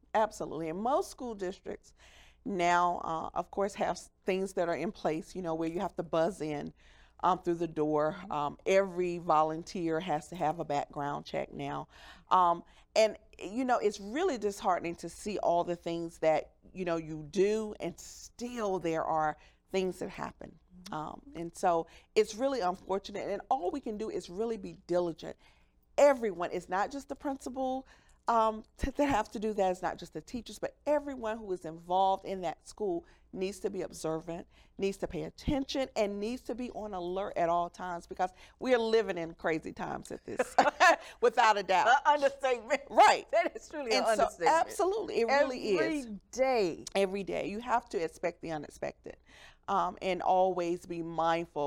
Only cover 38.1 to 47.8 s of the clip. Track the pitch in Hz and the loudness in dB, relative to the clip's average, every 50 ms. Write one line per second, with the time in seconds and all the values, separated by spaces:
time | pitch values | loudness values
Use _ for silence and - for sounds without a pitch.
38.1 | - - 185 180 - - - - - - - 254 254 233 226 226 220 226 208 190 | -2 -2 -2 -2 -2 -10 -20 -20 -12 -4 2 4 4 4 4 4 4 4 4 2
39.1 | 180 175 165 165 170 - - 180 160 156 156 - - - 170 151 139 - - - | -2 -4 -4 -8 -8 -4 -2 -2 -2 -2 -4 -6 -8 -8 -6 -6 -6 -8 -8 -10
40.1 | - - - - - - - - - - - 285 - - 349 349 - - - - | -12 -12 -10 -10 -4 -4 -2 2 4 4 4 4 6 6 8 8 8 6 0 -14
41.1 | - - 220 247 233 247 233 220 214 202 190 180 190 175 - 226 254 285 - 311 | -6 2 2 2 4 6 6 6 6 4 2 2 4 4 6 6 6 6 6 4
42.1 | 294 302 277 269 277 - - 262 247 233 208 - 294 - - - - 285 415 415 | 4 6 4 0 0 0 0 0 0 0 0 -2 -2 -2 -2 2 6 8 8 8
43.1 | 196 127 - - 277 330 359 320 - - - - 339 302 277 240 427 - - 220 | 8 4 2 0 0 2 2 0 -2 -8 -14 -10 -8 -6 -2 0 2 2 4 4
44.1 | - 285 - - - - 170 277 311 330 - - - - 349 370 403 453 370 - | 4 4 2 0 0 2 4 4 6 4 4 0 0 0 0 2 0 -2 -4 -2
45.1 | - - 233 233 269 285 285 269 254 - - 220 190 175 311 320 311 294 247 226 | 0 2 2 4 4 4 4 2 0 -4 0 0 2 2 2 2 0 -2 -4 -8
46.1 | 208 185 _ - - 226 262 262 254 226 196 165 143 - 117 - - 196 196 185 | -12 -14 _ -10 -2 0 2 2 4 2 2 0 -2 -6 -10 -4 0 0 0 0
47.1 | 190 202 190 180 175 160 - 160 202 220 240 247 226 196 | 0 -4 -4 -4 -4 -4 -4 -4 -6 -6 -4 -2 -2 -2